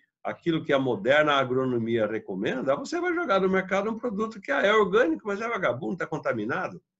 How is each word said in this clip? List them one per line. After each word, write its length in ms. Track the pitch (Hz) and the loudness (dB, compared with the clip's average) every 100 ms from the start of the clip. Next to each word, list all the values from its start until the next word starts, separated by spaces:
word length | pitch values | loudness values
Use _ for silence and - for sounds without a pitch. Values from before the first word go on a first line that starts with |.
| _ _ | _ _
aquilo 400 | 101 107 170 160 | -10 -6 -2 -2
que 100 | - | 0
a 60 | 139 | 0
moderna 540 | 131 107 110 147 151 | 2 0 4 4 4
agronomia 760 | 139 127 127 131 120 113 117 107 | 2 2 0 0 0 0 0 0
recomenda, 680 | 110 - 95 120 254 139 143 | -2 -6 -4 -4 -2 0 -2
você 240 | - 339 | -2 -4
vai 140 | 349 | -2
jogar 260 | 339 311 196 | -2 0 2
no 80 | 190 | 2
mercado 400 | 190 185 196 208 | 0 0 -2 -2
um 60 | 226 | -4
produto 440 | 247 196 220 220 | -6 -4 -6 -6
que 100 | - | -4
é 220 | 277 202 | 2 4
orgânico, 540 | 220 196 208 320 311 208 | 4 4 4 4 0 -4
mas 120 | 202 | -4
é 80 | 226 | -4
vagabundo, 500 | 220 156 123 214 185 | 0 0 0 -4 -6
tá 100 | 160 | -4
contaminado, 720 | 151 139 123 107 170 156 87 _ | -4 -2 -2 -2 -4 -6 -10 _